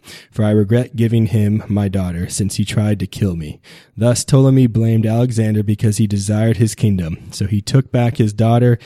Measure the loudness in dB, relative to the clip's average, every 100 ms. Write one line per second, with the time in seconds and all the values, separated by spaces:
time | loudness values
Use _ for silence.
0 | -16 -20 -12 -4 0 2 2 0 0 -2
1 | 0 2 2 0 0 0 -2 -2 -2 -2
2 | -4 -6 -6 -4 -4 -4 -4 -2 -2 -2
3 | -6 -4 -4 -4 -10 -14 -20 -20 _ -2
4 | 0 0 2 4 4 4 4 2 0 2
5 | 0 0 0 0 0 0 -2 0 0 0
6 | 0 -2 -2 0 0 2 0 0 0 0
7 | -2 -8 -10 -8 -4 -4 0 0 0 0
8 | 0 0 -2 0 2 4 2 0